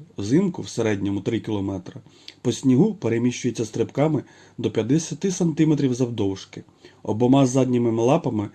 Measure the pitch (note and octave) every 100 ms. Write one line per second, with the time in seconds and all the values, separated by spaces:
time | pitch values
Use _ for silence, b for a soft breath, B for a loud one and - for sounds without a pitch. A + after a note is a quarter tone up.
0 | - - G2+ D3+ G3+ - G#2 - A2 G#2
1 | G2 G2 A#2+ A2+ A2 G#2 G2 G2 - -
2 | B B B B B2 A#2 C3+ B2+ A3 F#3
3 | A2+ A2+ B2 A#2+ B2+ A2+ A2 A2+ A2 -
4 | D#3 C3 B B B B A#2 A2 A2 D#3+
5 | - C#3+ G3 F3+ E3+ D3 D#3 D3 C#3 B2
6 | A#2+ A2 G2 F#2+ - - - b b b
7 | - G#2+ B2 C#3 B2+ C3 B2+ B2 A#2 A2+
8 | A#2+ D#3 B2+ G#2+ G#2